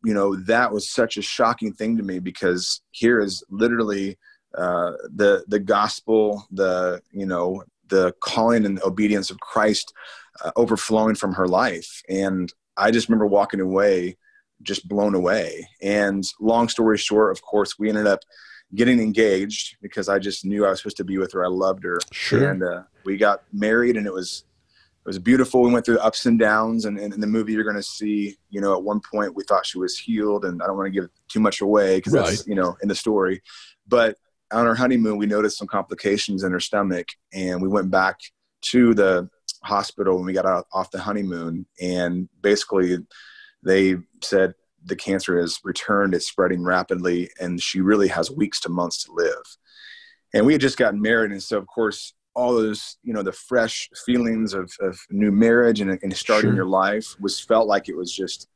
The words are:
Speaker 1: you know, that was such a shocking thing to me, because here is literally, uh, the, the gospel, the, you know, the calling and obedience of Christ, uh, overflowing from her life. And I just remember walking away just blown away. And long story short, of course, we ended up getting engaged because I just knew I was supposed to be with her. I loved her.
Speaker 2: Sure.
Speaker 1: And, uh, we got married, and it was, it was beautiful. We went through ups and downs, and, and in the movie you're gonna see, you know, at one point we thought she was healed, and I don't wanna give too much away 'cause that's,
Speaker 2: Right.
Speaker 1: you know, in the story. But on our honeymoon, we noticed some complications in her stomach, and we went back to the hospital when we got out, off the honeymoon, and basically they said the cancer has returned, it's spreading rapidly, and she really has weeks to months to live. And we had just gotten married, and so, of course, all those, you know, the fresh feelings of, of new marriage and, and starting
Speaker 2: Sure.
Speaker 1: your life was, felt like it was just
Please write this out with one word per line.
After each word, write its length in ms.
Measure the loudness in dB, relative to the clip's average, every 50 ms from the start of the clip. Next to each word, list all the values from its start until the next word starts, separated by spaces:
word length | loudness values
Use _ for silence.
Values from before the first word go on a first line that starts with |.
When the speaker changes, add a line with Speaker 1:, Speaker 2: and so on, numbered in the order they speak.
Speaker 1:
you 100 | -2 0
know, 220 | 0 2 2 0 0
that 380 | -2 0 0 2 2 2 2
was 180 | 0 -4 -6 -4
such 260 | 0 0 0 0 0
a 60 | -6
shocking 500 | -8 -8 -2 0 2 0 2 0 -4 -8
thing 240 | -6 -6 -4 -2 -2 -2
to 40 |
me, 160 | -2 -4 -6 -6
because 640 | -8 -8 -8 -2 0 0 0 0 -2 -6 -6 -8 _ _
here 300 | -8 0 2 2 4 4
is 240 | 0 -2 -4 -10 -12 _
literally, 680 | -2 0 2 2 2 0 0 -2 -2 -2 -4 -6 -6 _ _ -20 _ _ _ _ -8 -4
uh, 340 | -4 -2 0 -2 -2 -4 -6 -8 -14 -14 -2
the, 300 | 2 4 4 4 4 2
the 140 | 0 -2 -2
gospel, 840 | 2 2 2 2 2 0 -2 -8 _ 2 4 4 4 2 0 -4 -8 _
the, 500 | -2 0 0 2 2 0 0 -2 -4 -6 _ _
you 140 | _ -8 -6
know, 360 | -4 -2 -2 -2 -2 -4 -6 -10 _ _ _ _ _
the 260 | 2 4 4 4 0 _
calling 440 | -8 -4 0 2 2 4 4 4 2
and 140 | 2 0 0
obedience 480 | -2 -2 0 0 0 2 2 0 -2 -4
of 100 | -10 -12
Christ, 520 | -14 -4 0 2 2 2 2 0 -4 -8 _ -20 -20 -20 -20 -20 -20 _ _ -10 -10
uh, 60 | -4 0
overflowing 580 | 0 2 2 2 -2 0 0 2 2 2 2 0
from 180 | 0 -2 -4 -2
her 140 | 0 0 2
life. 540 | 2 2 2 0 -2 -6 -12 -14 -18 -18 -10 -6
And 440 | -4 -2 -2 0 -2 -2 -4 -6 -8 _ _ _ _
I 140 | 0 2 2
just 180 | 4 2 2 2
remember 180 | 2 2 4
walking 340 | 4 4 4 2 2 0 -4
away 560 | -2 0 2 2 4 4 4 2 0 -4 -8 _ _ _ _ _ _ _ _ _
just 260 | -8 -8 -8 -8 -6 -4
blown 260 | -2 0 0 2 0
away. 540 | 2 2 2 0 0 -2 -4 -8 -12 -14 -18 _ _
And 420 | -4 -2 0 2 0 0 0 -2 -4 -6 -10 _
long 280 | 0 2 4 4 2 0
story 300 | 0 2 2 2 2 2
short, 320 | 0 0 4 4 4 4
of 100 | 2 -4
course, 360 | _ -2 0 0 0 0 -2 _
we 100 | -2 -2
ended 180 | 0 2 2
up 140 | 2 2 0 -2 _ _ -20 -20 -20 -20 -20 _ _ -2
getting 240 | 0 4 4 4 4
engaged 760 | 4 2 2 4 4 4 4 2 0 -2 -6 -8 -8 -10 -12 _
because 260 | -18 -10 -8 -6 -2 0
I 100 | 0 0
just 260 | 0 -2 -6 -6 -6
knew 200 | -4 0 2 2
I 40 | 2
was 100 | 2 0
supposed 160 | -6 -12 -8
to 80 | -8 -6
be 140 | -4 -2 -4
with 140 | -4 -2
her. 120 | -2 -2 -2
I 40 | -2
loved 360 | 0 0 0 0 -2 -2 -4
her. 140 | -6 -6 -6 -6 -8
Speaker 2:
Sure. 400 | -10 -8 -4 0 2 2 2 2
Speaker 1:
And, 120 | 0 -2
uh, 200 | -4 -4 -6 -8 -12 _ _ _ _
we 120 | -6 0
got 260 | 2 4 2 2 0 _ _
married, 440 | -6 -2 0 2 2 2 2 2 0
and 100 | 0 -2
it 60 | -4
was, 320 | -6 -8 -8 -8 -12 -14 _ _ _ _ _ _ _ _ _ _ _ _ _
it 40 | -10
was 100 | -10 -4
beautiful. 420 | 2 2 4 4 4 4 4 4
We 100 | 6 6
went 140 | 4 2 2
through 140 | 2 2 4
ups 260 | 2 2 0 0 2
and 120 | 2 4 4
downs, 460 | 4 4 4 2 2 0 -2 -2 -4
and, 120 | -4 -6 -6
and 160 | -8 -8 -6
in 60 | -4
the 60 | -2 0
movie 240 | 0 0 0 0
you're 100 | -2 -2
gonna 200 | -2 -2 -2 -4
see, 540 | -6 -8 -10 -8 -6 -4 -2 -2 -4 -6 -8 _ _ _
you 100 | -8 -4
know, 140 | 0 0 0
at 80 | 0
one 180 | 0 -2 -4 -4
point 360 | -4 -4 -4 -2 -2 -2 -4
we 80 | -8 -2
thought 200 | 0 0 0 0
she 120 | -2 -6 -6
was 180 | -6 -6 -6
healed, 480 | -8 -6 -4 -4 -2 0 0 0 -2 -2
and 160 | -4 -6 -4
I 40 | -6
don't 100 | -6 -4
wanna 140 | -4 -6 -4
give 180 | -4 -4 -6 -6 _ _ _ _
too 100 | -2 2
much 220 | 2 2 2 0
away 400 | 0 2 4 4 4 4 2 2
'cause 120 | 2 2
that's, 160 | 2 2 2 2 0 -2
Speaker 2:
Right. 60 | -4 -4
Speaker 1:
you 80 | -2
know, 200 | 0 0 -2 -2 _
in 60 | -4 -4
the 80 | -4
story. 460 | -2 -2 0 0 2 2 0 -2 -6 _ -20 -20 -20 -20 -20 _ _ _
But 300 | 2 2 4 4 2 0 _ _ _ _ _ _ _
on 160 | 0 2 2
our 80 | 2 2
honeymoon, 420 | 2 2 2 4 2 2 2 0 0
we 80 | 0
noticed 320 | 0 2 2 2 0 -2 -4
some 100 | -10 -4
complications 720 | -4 -4 -4 _ -10 -4 0 0 0 0 0 -4 -4 -4
in 80 | -2 -2
her 100 | -2 -4
stomach, 460 | -4 -2 -2 -2 0 0 -2 -4 -6 -10 -16 _ _ _
and 300 | -10 -6 -4 -4 -2 -2
we 60 | -2 0
went 220 | 0 0 0 2
back 280 | 2 2 2 2 0 _ -14 -20 _ _ _ _ _ _ -10 0
to 220 | 4 4 6 6 6
the 340 | 6 4 4 4 2 0 -4 _ _ _ -16 -16 _
hospital 540 | -6 -2 -2 -2 -2 -4 -6 -2 0 0 0
when 80 | 0 0
we 60 | -2
got 140 | -2 -2 0
out, 200 | 0 0 -2 -4 _
off 180 | -6 -6 -6 -6
the 80 | -8 -10
honeymoon, 640 | -8 -6 -4 -4 -4 -4 -6 -6 -8 -8 -8 -8 -10 _ _ -8
and 480 | -6 -4 -2 -2 -2 -2 -4 -4 -6 -8 _ _
basically 560 | 2 2 2 2 0 -2 0 0 2 2 0 -2 -4 _ _ -20 -20 -20 -20 -20 -20 -20 _ _
they 340 | _ 2 2 4 4 2 2 0 -6 _ _ _
said 320 | -8 0 2 2 2 2 0 _ _ _ _ _ _
the 100 | -10 -10
cancer 440 | -8 -4 -4 -4 -2 -2 0 0 0
has 180 | 0 -2 -4 -8 _
returned, 500 | -8 -8 -8 -4 -2 0 0 2 2 0
it's 140 | -2 -4 -6
spreading 340 | -2 0 0 0 0 -2
rapidly, 680 | 0 0 0 0 0 _ -4 -2 -2 -2 -2 -2 -4 -6 _ -10
and 200 | -6 -6 -6 -6
she 200 | -6 -4 -2 0
really 260 | 2 4 4 4 4 2
has 220 | 2 -2 -4 -4
weeks 300 | -2 -4 -4 -2 -4 -8
to 80 | -8 -6
months 340 | -4 -4 -4 -4 -6 -10 -12
to 80 | -10
live. 300 | -4 -2 -2 -2 -2 -4 -12 -20 -20 _ _ _ _ -20 -20 -20 -20 -20 -20 -20 _ _ _ _ 0
And 120 | 2 4
we 60 | 4
had 80 | 4 4
just 160 | 2 0 2
gotten 240 | 2 0 2 2 0
married, 320 | 0 2 2 2 2 0
and 100 | -4 -8
so, 160 | -8 -4 -4 -4
of 80 | -4
course, 460 | -6 -2 -2 -2 -2 -2 -6 -14 -18 _ _ _ _ _
all 200 | -2 0 0 2
those, 440 | 2 0 0 -2 -6 -10 -16 -18 _
you 100 | _ -8
know, 100 | -6 -4 -4
the 80 | -6
fresh 560 | -6 -8 -10 0 0 2 2 2 -2 -8 -10 -12 _ -12 -4
feelings 480 | 0 0 0 2 0 0 -2 -2 -2 -4
of, 160 | -6 -8 -8 -8 -6
of 160 | -6 -6 -6 -6 -14 _
new 220 | -2 0 2 2
marriage 480 | 4 4 6 6 6 6 6 4 4 2
and, 180 | 0 -2 -2 -4
and 120 | -4 -6 -6
starting 340 | -6 0 2 2 4 4 4
Speaker 2:
Sure. 60 | 2
Speaker 1:
your 100 | 2 0
life 500 | 0 2 2 2 2 0 -2 -6 -8 -14 _
was, 220 | -6 -6 -6 -6
felt 260 | 0 _ 2 4 4
like 220 | 4 2 0 0 -4
it 80 | -8
was 180 | -8 -8 -8 -6
just 320 | -6 -6 -6 -6 -12 -14 _ _